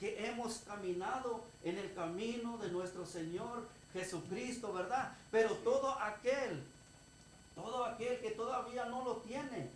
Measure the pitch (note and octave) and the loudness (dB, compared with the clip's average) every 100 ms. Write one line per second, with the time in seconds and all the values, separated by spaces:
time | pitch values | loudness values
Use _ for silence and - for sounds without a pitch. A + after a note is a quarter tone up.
0 | G3+ G3+ A3+ A#3 A3+ - - G#3 F#3 F3 | -4 0 -2 0 -2 -4 -6 -4 -2 0
1 | G3 B3+ B3+ A3 - - E3 F#3+ G3 F#3 | 0 0 0 -2 -4 -6 -2 -2 -2 -2
2 | E3 F3+ A3+ A#3 A#3 A3+ G3 F3+ F3+ F3+ | -2 0 0 0 -2 -2 0 0 -2 -4
3 | E3 F3 D#3+ F3+ A#3 A#3+ - - - F#3 | -6 -4 -2 -2 -2 -4 -6 -12 -8 -4
4 | - E3+ C#3+ G3+ B3 - G#3 F#3 F3+ B3 | -2 -4 -2 -2 -2 -2 -2 0 2 2
5 | - - - A3 A3 - A#3 C4+ C4+ C4 | 0 -6 4 6 8 6 6 6 6 2
6 | G#3+ G#3+ A#3+ C#4 B3 D#3 - - - - | 0 2 4 4 4 -2 -6 -14 -20 -20
7 | - - - - - E3 G#3+ B3+ A#3 - | -20 -20 -20 -20 -14 -8 -2 2 2 2
8 | B3 B3 A3 G#3+ B3 C4 A#3+ A#3 A#3 B3+ | 0 2 0 0 0 0 0 -2 -2 0
9 | B3+ A3 G#3+ C4 C#4 A3 C3 | 0 -2 -2 -4 -4 -4 -6